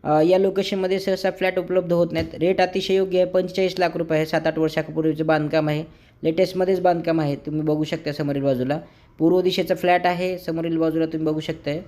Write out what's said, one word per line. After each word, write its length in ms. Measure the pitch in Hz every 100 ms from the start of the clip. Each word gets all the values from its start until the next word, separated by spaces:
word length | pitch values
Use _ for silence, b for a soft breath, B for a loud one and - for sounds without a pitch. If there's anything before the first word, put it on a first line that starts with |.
अ, 200 | 147 151
या 160 | 160 185
लोकेशनमध्ये 600 | 190 185 190 196 185 190
सहसा 320 | 190 185 190
फ्लॅट 280 | 185 180 180
उपलब्ध 340 | 170 185 175
होत 160 | 170 170
नाहीत. 220 | 160 165
रेट 260 | - 170 185
अतिशय 340 | 180 190 190
योग्य 220 | 190 190 180
आहे, 100 | 180
पंचेचाळीस 480 | 185 180 - 190 175
लाख 180 | 175 170
रुपये 220 | 160 156
आहे. 80 | 156
सात 200 | 165 160
आठ 120 | 160
वर्षापूर्वीचं 680 | 156 160 156 160 160 156 160
बांधकाम 420 | 156 151 156 151
आहे, 160 | 151 156 b b b
लेटेस्टमध्येच 580 | 160 160 185 185 185 185
बांधकाम 400 | 180 170 165 160
आहे. 160 | 151 143
तुम्ही 260 | - 151
बघू 220 | 156 151
शकता 280 | 156 160 151
समोरील 300 | 147 147 143
बाजूला, 380 | 139 127 127 151 165 B B -
पूर्व 220 | 160 180
दिशेचा 340 | 180 185 170
फ्लॅट 320 | 180 180 175 180
आहे. 320 | 175 185 180
समोरील 400 | 175 165 165 165
बाजूला 280 | 160 160 160
तुम्ही 200 | 160 156
बघू 140 | 156
शकताय. 420 | 151 160 - 151